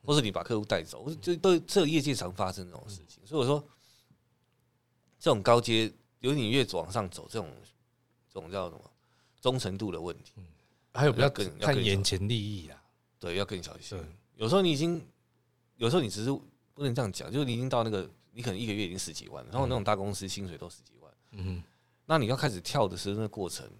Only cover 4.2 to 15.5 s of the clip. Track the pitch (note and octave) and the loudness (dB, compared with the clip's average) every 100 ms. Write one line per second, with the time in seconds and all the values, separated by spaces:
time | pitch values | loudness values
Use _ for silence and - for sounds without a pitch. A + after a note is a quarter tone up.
4.2 | _ _ _ _ _ _ _ _ _ _ | _ _ _ _ _ _ _ _ _ _
5.2 | E3 A#2 G2 A#2+ A#2+ A2+ A2 - _ _ | 2 4 8 6 6 2 2 -4 _ _
6.2 | B2 D3 G#2+ C3 A#2+ F2+ E2 G2+ F#2+ - | -2 0 2 2 2 -2 -2 -4 -4 -8
7.2 | - A2+ E2 A#1+ - _ _ _ _ _ | -8 -8 -8 -14 -20 _ _ _ _ _
8.2 | _ - - F#2+ F2+ D#2 - _ _ _ | _ -14 -8 -6 -6 -8 -20 _ _ _
9.2 | _ _ B2+ C3 G2+ G2 G#2+ D#2+ E2+ - | _ _ 2 2 -2 -4 -4 -4 -6 -8
10.2 | - - E2+ - _ _ _ A#2 C#3+ A#2 | -16 -20 -20 -20 _ _ _ 2 2 6
11.2 | C3+ - F#2+ - G#2+ C3 F#2+ G2 G2 F#2+ | 2 2 -4 0 2 4 4 4 2 0
12.2 | G2+ A#2 G#2 G2+ D2+ - _ _ _ _ | 0 -2 -2 -8 -12 -18 _ _ _ _
13.2 | F2 F2+ G2 G2 D#2+ E2+ - F#2 D#2 E2 | -4 -2 -2 -4 -8 -14 -12 -10 -10 -18
14.2 | _ - A2 F3+ F#3 C#3 E3+ E3 - _ | _ -4 4 4 4 2 0 0 -6 _
15.2 | _ _ _ | _ _ _